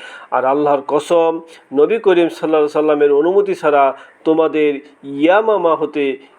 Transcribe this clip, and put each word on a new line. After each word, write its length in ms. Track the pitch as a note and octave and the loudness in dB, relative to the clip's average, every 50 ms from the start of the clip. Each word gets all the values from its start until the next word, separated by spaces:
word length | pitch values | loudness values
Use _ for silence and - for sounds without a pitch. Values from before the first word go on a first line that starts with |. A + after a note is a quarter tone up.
| - - - - - - | -16 -20 -20 -20 -10 -4
আর 140 | - B2+ B2+ | -4 -2 0
আল্লাহর 360 | C3 C#3 D3 D3 C#3+ C#3+ C3+ C3+ | 0 0 0 0 0 0 -2 -2
কসম, 520 | - C#3 D3+ D3 - E3+ E3+ E3 E3 E3 E3 E3 - - - _ - C3+ | -2 -4 -4 -2 0 0 2 2 0 -2 -4 -8 -14 -20 -20 _ -4 0
নবী 240 | C#3 D3+ D#3+ G#3+ | 0 2 2 0
করিম 320 | A3+ - G3 F#3 F3 E3+ D#3 | 0 2 2 2 2 2 0
সাল্লাল্লাহু 280 | E3 - E3 D#3 D#3+ | -2 -4 -4 0 0
আলাইহি 160 | D#3 D3+ D3 D3 | 0 0 0 0
সাল্লামের 380 | D#3 D#3 D3+ D3+ D3 D3 D3 | 0 0 0 2 2 2 2
অনুমতি 440 | C#3+ C#3+ D3+ F3 F#3+ G3+ G3+ G3 F#3 | 2 2 2 2 2 0 0 0 -2
ছাড়া 420 | - - - - D3 - C3+ - - - - _ _ - | -2 0 0 2 2 2 2 0 -4 -14 -20 _ _ -2
তোমাদের 560 | D#3+ D#3+ D#3+ D#3+ D3+ C#3+ D#3 D3+ D3 C#3+ C3+ - - _ _ - | 0 2 2 0 0 0 0 0 0 -2 -4 -10 -18 _ _ -16
ইয়ামামা 720 | C#3 C#3 C#3 D3 E3 F#3 G#3 A3+ A3+ G#3+ F#3+ F3 E3 D#3 | -12 -6 -2 2 2 2 2 2 0 0 0 0 0 0
হতে 420 | C#3+ D3+ C#3+ D3 D3+ C#3+ C3+ B2+ C3+ - - _ | 0 -2 -4 -4 -2 -2 -4 -4 -6 -12 -20 _